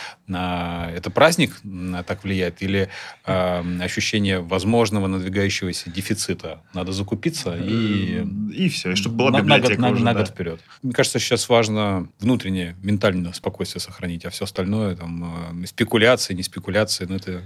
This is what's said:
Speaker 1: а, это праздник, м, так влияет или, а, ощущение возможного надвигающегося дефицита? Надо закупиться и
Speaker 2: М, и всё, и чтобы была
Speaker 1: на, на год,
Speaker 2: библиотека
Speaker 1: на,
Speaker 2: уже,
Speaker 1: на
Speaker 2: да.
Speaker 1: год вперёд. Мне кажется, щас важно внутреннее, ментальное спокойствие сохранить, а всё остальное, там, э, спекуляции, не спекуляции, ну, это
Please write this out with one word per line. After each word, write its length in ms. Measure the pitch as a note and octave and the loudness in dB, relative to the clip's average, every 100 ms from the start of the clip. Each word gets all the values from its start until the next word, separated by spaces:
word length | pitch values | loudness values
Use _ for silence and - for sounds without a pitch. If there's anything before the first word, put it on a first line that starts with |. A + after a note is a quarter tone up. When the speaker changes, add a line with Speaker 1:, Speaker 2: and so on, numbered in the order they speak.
| - - - | -14 -14 -8
Speaker 1:
а, 560 | F2+ F2+ F2 F2 F2 E2+ | -4 -2 -2 -4 -4 -6
это 200 | E2+ - | -6 -2
праздник, 500 | G#2+ D#3 E3+ C#3 - | 6 6 6 2 -2
м, 400 | G#2 F#2 F2+ F2+ F2+ | -12 -8 -6 -4 -6
так 180 | F#2 | -6
влияет 380 | G2 F#2+ F2 E2+ | -2 0 0 -2
или, 260 | F#2+ G2 F#2+ - - - - | 0 0 0 -4 -14 -10 -2
а, 360 | F#2 F#2 F2 F2 F2+ | 0 2 0 -2 -2
ощущение 560 | F2+ - - G#2+ G2+ F#2+ | -2 -2 0 2 2 0
возможного 680 | E2+ F#2+ F#2+ A#2 G#2+ G#2+ F#2+ | 0 0 4 4 4 2 0
надвигающегося 840 | F#2+ F#2 G2 G2 - F#2 E2+ - | 0 0 0 0 0 -2 -4 -6
дефицита? 720 | F2 - G#2+ - F2 E2 D2+ - | -6 -2 -2 -2 -4 -6 -12 -10
Надо 200 | F#2 F2+ | -6 -4
закупиться 640 | F#2+ G2 G#2 E3 - F#2+ F2 | -4 -2 -2 -2 -2 -4 -4
и 600 | F#2 A2+ G#2+ G2+ F#2+ - | -2 0 2 0 0 -2
Speaker 2:
М, 300 | - - G#2 | -2 -4 -4
и 180 | - F#3 | 0 0
всё, 220 | - - | 0 -2
и 20 | |
чтобы 220 | F#3 F#3+ A#2 | -2 0 2
была 140 | C3 | 2
Speaker 1:
на, 80 | C3 | 4
на 40 | |
год, 300 | - C#3 B2 | 6 6 6
Speaker 2:
библиотека 100 | G#2 | 4
Speaker 1:
на, 80 | B2 | 2
Speaker 2:
уже, 140 | A#2+ | 4
Speaker 1:
на 80 | A#2 | 2
Speaker 2:
да. 60 | G2 | 2
Speaker 1:
год 80 | G2+ | 0
вперёд. 320 | - E2+ E2 - - | -4 -8 -8 -14 -10
Мне 120 | C3 | -2
кажется, 240 | A#2+ C3 A#2+ | 2 2 2
щас 320 | - A#2+ - | 0 0 4
важно 580 | A#2 A2 G#2+ G#2 F#2+ E2+ - | 4 4 2 0 0 -4 -2
внутреннее, 580 | A2 B2 F#2+ F#2 E2+ F2+ | 2 2 2 -2 -2 -4
ментальное 500 | F#2+ G#2 G#2+ F2+ F2 | 0 4 4 2 -2
спокойствие 480 | - G2 - F#2 F2+ | -4 -6 -4 -6 -6
сохранить, 420 | - - F2+ E2+ | -10 -8 -6 -6
а 60 | F2 | -8
всё 140 | - F#2+ | -8 -6
остальное, 500 | - F#2 G#2+ G#2 E2+ | -2 0 0 0 -2
там, 680 | E2 E2+ E2+ E2 E2+ E2+ | -6 -6 -6 -8 -8 -8
э, 40 | F2+ | -6
спекуляции, 680 | - A2+ A2+ A2 B2 - | -2 0 4 4 4 2
не 80 | F#2 | -4
спекуляции, 640 | F#2 - F#2+ G2 G#2+ - F2+ | -6 -8 -2 0 0 -2 -4
ну, 100 | F#2+ | -6
это 260 | F#2 F2+ | -6 -10